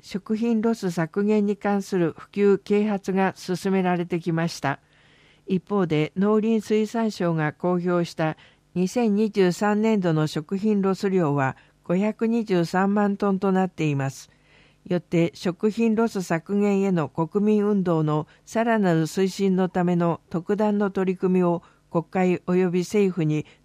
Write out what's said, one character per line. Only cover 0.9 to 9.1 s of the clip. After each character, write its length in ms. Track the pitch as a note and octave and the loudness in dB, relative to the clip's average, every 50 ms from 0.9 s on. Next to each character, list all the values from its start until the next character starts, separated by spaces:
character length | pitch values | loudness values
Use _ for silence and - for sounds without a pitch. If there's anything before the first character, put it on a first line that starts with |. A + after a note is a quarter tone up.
| E3 F3 D#3+ D#3 - G3+ G3+ | -2 -2 -4 -2 -2 -2 0
減 220 | G#3 G#3+ G#3+ G3+ | 2 2 2 2
に 100 | G#3 G3+ | 0 -2
関 280 | - - G3+ G3+ G3+ G3 | -2 -2 -2 -2 -2 -2
す 140 | - G3+ | -2 0
る 180 | F#3 E3+ D3+ - | 0 0 0 -2
普 120 | - - - | -6 -16 -10
及 260 | - G3+ G3+ G3+ G3 | -2 2 4 4 4
啓 300 | F#3+ - - G#3 G#3 G#3 | 4 2 0 0 0 2
発 260 | G#3+ G3+ F#3+ - - F#3 | 0 -2 -4 -4 -2 0
が 200 | F#3+ F#3+ F#3 - | 0 0 0 -2
進 360 | - - - F3+ E3 - G3 | -6 -8 -6 -6 -4 -2 0
め 120 | F#3+ F#3+ F#3 | 0 0 2
ら 120 | F3+ F3+ | 0 0
れ 120 | E3+ F3 | -2 -2
て 120 | F3 F3+ E3+ | -4 -4 -4
き 120 | - F3+ | -4 -2
ま 160 | E3 E3 E3 | -2 -2 -2
し 120 | E3 - - | -4 -6 -4
た。 200 | - C3+ C#3 - _ _ _ _ _ _ _ _ _ _ _ _ - | -6 -6 -6 -6 _ _ _ _ _ _ _ _ _ _ _ _ -6
一 200 | - G3 F3+ - | -4 -4 -4 -2
方 200 | - G3+ G3+ F#3 | -2 -2 -2 0
で、 260 | E3 D#3 D3+ D3+ - - | 0 0 0 0 -2 -2
農 240 | F#3 G3 G#3 G#3+ G#3+ | -2 0 2 2 2
林 240 | G#3 A3+ A3+ A3 - | 2 0 0 0 0
水 220 | - G#3+ G#3+ G#3+ | 0 0 0 0
産 240 | G#3 - A3+ A3+ G#3+ | 0 -2 -4 -4 -4
省 240 | - - F#3 E3+ E3 | -2 -2 -2 0 0
が 180 | D#3+ D3+ D3+ - | 0 -2 -2 -4
公 200 | - - F3+ F3+ | -2 -2 0 0
表 300 | F3+ E3+ F#3 F3 F3 E3+ | 0 0 0 0 0 -2
し 120 | - - | -2 -4
た 200 | - D#3+ D#3 D#3 _ - - _ _ _ _ - | -4 -4 -4 -4 _ -16 -20 _ _ _ _ -4
二 140 | F3 F#3 | -4 -2
千 280 | F#3 - B3 A#3+ A3 | -2 0 0 0 0